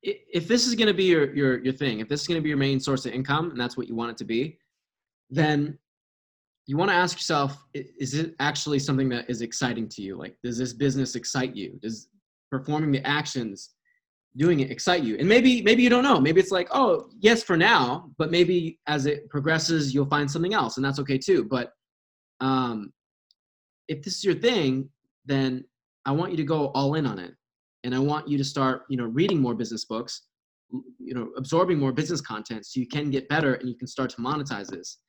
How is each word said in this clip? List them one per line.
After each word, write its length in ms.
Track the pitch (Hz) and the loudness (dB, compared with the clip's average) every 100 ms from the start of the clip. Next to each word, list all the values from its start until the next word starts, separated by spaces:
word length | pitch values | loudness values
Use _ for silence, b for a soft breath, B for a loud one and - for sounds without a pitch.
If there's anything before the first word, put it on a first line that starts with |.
| - | -6
i-, 140 | 202 _ | -8 _
if 140 | 170 165 | -4 2
this 200 | 240 240 | 2 2
is 80 | |
gonna 200 | 226 220 | 2 2
be 100 | 196 | 4
your, 300 | 185 165 139 | 4 4 4
your, 280 | 139 135 123 | 2 2 2
your 80 | 131 | -2
thing, 280 | 131 143 107 | -2 -2 -2
if 80 | 110 | -4
this 140 | 147 | -6
is 40 | - | -2
gonna 120 | 170 | -2
be 80 | 156 | 0
your 100 | 143 | 0
main 200 | 139 135 | 0 0
source 260 | 135 131 127 | 0 -2 -2
of 60 | |
income, 380 | 120 131 151 170 | -6 -2 0 -2
and 100 | 127 | -4
that's 160 | 123 - | -6 -6
what 120 | 120 | -8
you 60 | |
want 160 | 113 117 | -6 -6
it 40 | 113 | -8
to 60 | |
be, 340 | 104 113 147 - _ _ _ _ _ _ _ | -4 -2 -4 -8 _ _ _ _ _ _ _
then 480 | 135 151 147 147 147 _ _ _ _ _ _ _ _ - | 0 2 2 -2 -8 _ _ _ _ _ _ _ _ -6
you 100 | 143 | 0
wanna 160 | 190 | 2
ask 240 | 180 180 - | 4 2 -2
yourself, 400 | - 156 139 143 _ 147 | -2 0 0 -4 _ -14
i-, 80 | 135 - | -14 -10
is 160 | 127 | -6
it 200 | 139 165 - | -4 -4 -2
actually 380 | 143 147 - 143 | -2 -2 -2 -2
something 300 | 139 135 135 | 0 0 0
that 180 | 120 - | -2 -6
is 100 | 117 | -6
exciting 480 | 117 - 127 117 110 | -6 -4 -4 -4 -8
to 120 | - | -10
you? 140 | 98 95 | -12 -10
Like, 200 | 76 - | -12 -10
does 160 | 123 120 | -8 -6
this 140 | 123 | -6
business 420 | 120 143 135 127 | 0 0 0 -2
excite 400 | 120 - - 131 | -4 -6 -4 -4
you? 240 | - 95 - | -6 -12 -10
Does 280 | 107 113 - _ _ _ _ | -10 -10 -14 _ _ _ _
performing 420 | 135 139 151 156 | -10 -4 -2 0
the 140 | 135 135 | 0 0
actions, 640 | 147 151 131 113 98 - _ _ _ _ _ _ 127 | -2 -2 -6 -6 -10 -18 _ _ _ _ _ _ 0
doing 240 | 160 160 | 2 2
it 100 | 131 | 0
excite 320 | 120 - 180 | -4 0 0
you? 140 | 123 104 | 0 0
And 100 | 160 | 4
maybe, 340 | 233 254 247 | 6 6 6
maybe 200 | 202 240 | 4 6
you 80 | 247 | 6
don't 140 | 240 | 6
know. 160 | 277 208 | 6 6
Maybe 200 | 139 165 | 6 4
it's 100 | 190 | 4
like, 160 | 190 180 | 0 0
"Oh, 380 | 262 247 165 - - | 2 4 2 -2 2
yes, 240 | 208 226 | 4 4
for 140 | - 170 | 2 4
now," 540 | 190 214 123 143 170 - | 6 6 4 -2 -8 -4
but 120 | 156 | 0
maybe 480 | 170 175 180 165 - - | 4 4 4 0 -8 -4
as 200 | 151 139 | -2 0
it 220 | 147 - | -2 -4
progresses, 640 | 147 139 160 - 165 143 | -4 0 0 2 0 0
you'll 120 | 135 139 | 0 2
find 240 | 147 143 | 0 0
something 240 | 151 175 | -2 0
else, 220 | 214 120 - | 0 -2 -2
and 80 | |
that's 140 | 135 139 | -2 -2
okay 180 | 135 135 | -2 -2
too. 260 | - 175 | 2 2
But, 280 | 107 127 - _ _ _ _ _ _ _ | 2 -2 -4 _ _ _ _ _ _ _
um, 520 | 131 131 127 110 101 _ _ _ _ _ _ _ _ _ - | 0 0 0 -4 -10 _ _ _ _ _ _ _ _ _ -10
if 140 | 147 | -10
this 140 | 190 180 | -8 -4
is 80 | |
your 100 | 196 | 0
thing, 560 | 165 233 240 143 131 135 _ _ _ | 2 2 2 2 0 -4 _ _ _
then 400 | - 135 131 127 131 _ _ _ | -2 0 0 -4 -10 _ _ _
I 80 | 131 | -4
want 180 | 143 180 | -2 -2
you 60 | 170 | -4
to 60 | |
go 220 | 143 156 143 | -2 0 0
all 260 | 131 139 | 0 0
in 120 | 156 143 | 0 -2
on 120 | 101 | -4
it. 160 | 85 - _ _ _ _ | -10 -16 _ _ _ _
And 100 | 127 | -6
I 40 | 127 | 0
want 280 | 143 151 151 | 0 0 -2
you 100 | 143 | -2
to 60 | |
start, 380 | 139 - 131 127 - | -2 0 0 0 -4
you 80 | 131 | -4
know, 80 | |
reading 360 | 120 120 202 175 | -4 0 2 2
more 140 | 123 | 0
business 300 | 113 110 110 | 0 -6 -8
books, 380 | - 110 127 - _ _ _ _ _ | -8 -8 -8 -12 _ _ _ _ _
you 440 | 127 - - - | -14 -14 -18 -10
know, 160 | 123 113 - | -8 -8 -8
absorbing 420 | 135 165 185 165 | -2 0 2 2
more 140 | 135 | 0
business 280 | 123 143 160 | 0 -2 -4
content 440 | - 107 107 110 104 | -6 -10 -8 -10 -8
so 140 | - | -6
you 80 | 120 | -4
can 220 | 147 147 | -4 -2
get 180 | 135 131 | -4 -2
better 260 | 151 147 | 0 0
and 140 | 123 127 | -2 -4
you 80 | 117 | -10
can 100 | 127 | -12
start 240 | - 127 | -6 -6
to 60 | - | -4
monetize 520 | 120 151 139 110 98 | -6 -4 -6 -8 -8
this. 300 | 92 92 - | -12 -14 -20